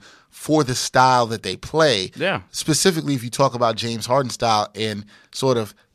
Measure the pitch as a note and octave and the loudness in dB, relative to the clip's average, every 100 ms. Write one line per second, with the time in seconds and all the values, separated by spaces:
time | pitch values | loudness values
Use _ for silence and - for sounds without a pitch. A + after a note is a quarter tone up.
0 | - - _ - - D#3 C3 A#2+ - C3 | -14 -20 _ -14 0 2 2 -2 0 4
1 | B2+ B2+ A#2 A2 F#2+ F#2+ - D#3 D#3 G#2+ | 6 4 2 -2 -6 -8 -6 2 2 2
2 | F#2 - F3 C#3+ - - - D3 F#3+ D#3+ | -2 -4 -4 -4 -8 -8 -2 0 2 0
3 | C#3+ C3+ A#2 - C#3 A#2+ A#2 A2 A#2 A#2 | -2 -4 -4 0 0 2 0 0 -4 -6
4 | G#2 C3 C3 - A#2 G#2+ G#2 G2 A2 G#2 | -2 -2 -2 -4 0 0 0 -4 -6 -6
5 | G#2 - _ - C3 A#2 G#2+ - _ | -10 -20 _ -4 0 0 -2 -12 _